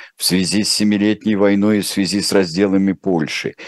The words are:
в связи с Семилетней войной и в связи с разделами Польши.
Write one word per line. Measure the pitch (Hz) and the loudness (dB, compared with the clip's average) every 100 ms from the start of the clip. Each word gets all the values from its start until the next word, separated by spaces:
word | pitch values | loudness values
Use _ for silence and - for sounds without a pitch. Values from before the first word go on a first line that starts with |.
| - - | -20 -8
в | |
связи | - 92 87 98 | -2 0 0 -2
с | 101 | -2
Семилетней | - 107 104 104 104 107 101 | 0 0 2 0 0 -2 2
войной | 101 101 104 107 | 2 2 2 0
и | |
в | 98 | -2
связи | - 92 101 | -2 -2 -2
с | 90 | 0
разделами | 101 90 82 101 95 98 | 0 0 0 0 2 0
Польши. | 87 95 85 71 - - - | -2 -2 -2 -2 -6 -8 -10